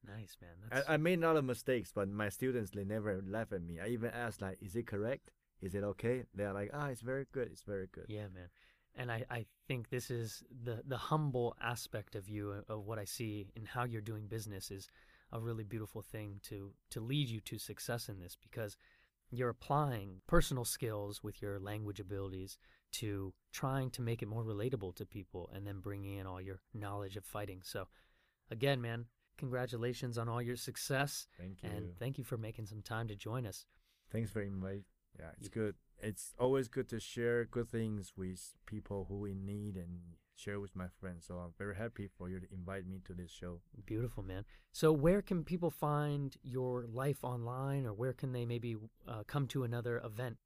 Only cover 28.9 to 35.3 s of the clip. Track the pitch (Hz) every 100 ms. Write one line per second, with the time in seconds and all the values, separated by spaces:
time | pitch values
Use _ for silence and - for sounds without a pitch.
28.9 | 117 117 _ _ - 135 123 127 120 117
29.9 | 123 127 120 117 117 120 123 - - -
30.9 | 135 143 - - - 90 98 110 104 87
31.9 | 87 123 135 120 120 110 117 107 107 -
32.9 | 113 117 98 107 120 117 - - - _
33.9 | _ _ 110 113 110 101 95 92 98 98
34.9 | _ _ - 82